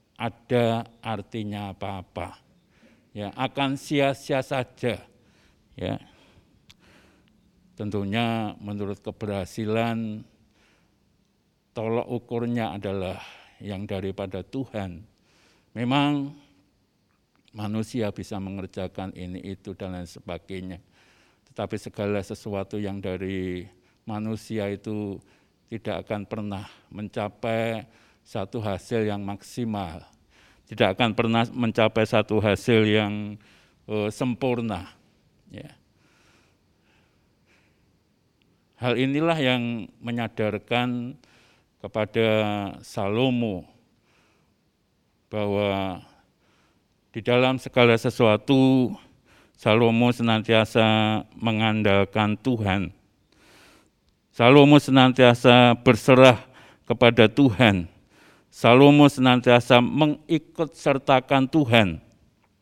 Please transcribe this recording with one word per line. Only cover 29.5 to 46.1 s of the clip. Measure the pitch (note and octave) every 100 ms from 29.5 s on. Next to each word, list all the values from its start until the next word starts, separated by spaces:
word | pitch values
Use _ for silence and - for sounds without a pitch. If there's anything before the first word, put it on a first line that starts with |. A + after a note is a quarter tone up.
| - A#2 G#2 F2 E2 - _ _ _ _ _ _
Tidak | A2 G#2 G2
akan | A#2+ G#2
pernah | A2+ A#2 A#2
mencapai | B2+ A#2 G#2+ A2 A2+
satu | A2 A2+ G#2 G#2+
hasil | G#2 G2 - A2+
yang, | G#2+ G#2+ G#2 G#2 G#2 G#2 _ _ _ _ -
eh, | G#2+ G#2+
sempurna. | - C3 A#2 C3+ A#2+ A#2 F#2+ - _ _ _ _ _ _
Ya. | - - _ _ _ _ _ _ _ _ _ _ _ _ _ _ _ _ _ _ _ _ _ _ _ _ _ _ _ _ _ _ _
Hal | B2 A#2+
inilah | C3 C#3+ E3 E3
yang | C3 B2+ A#2+ A#2 F#2+ _
menyadarkan | A#2 A#2+ A2+ - G#2+ G2+ - A#2+ B2 B2 B2 C#3 _ _ _ _ _ _
kepada | G2+ A2 G#2+ A#2 A2+ G#2+ G#2+ G#2 G2 -
Salomo | - - G2 G#2+ C3 B2 A#2 F2+ - _ _ _ _ _ _ _ _ _ _ _ _ _ _ _ _
bahwa | G#2+ G#2 G2+ G2+ G2 F#2+ F#2 -